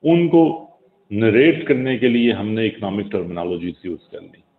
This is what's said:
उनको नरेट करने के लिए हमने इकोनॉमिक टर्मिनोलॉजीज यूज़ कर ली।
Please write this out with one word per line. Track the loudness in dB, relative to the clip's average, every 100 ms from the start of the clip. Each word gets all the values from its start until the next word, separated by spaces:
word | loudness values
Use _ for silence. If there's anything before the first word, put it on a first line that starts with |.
उनको | 2 2 4 4 2 0 -12 _ _ _ _
नरेट | 0 2 6 4 2 0
करने | -2 0 0
के | 0
लिए | 2 2
हमने | 0 -4 -2 -4
इकोनॉमिक | -4 -6 -6 -4
टर्मिनोलॉजीज | -6 -6 -8 -6 -6 -8 -10 -12
यूज़ | -14 _
कर | -20
ली। | -20 _ _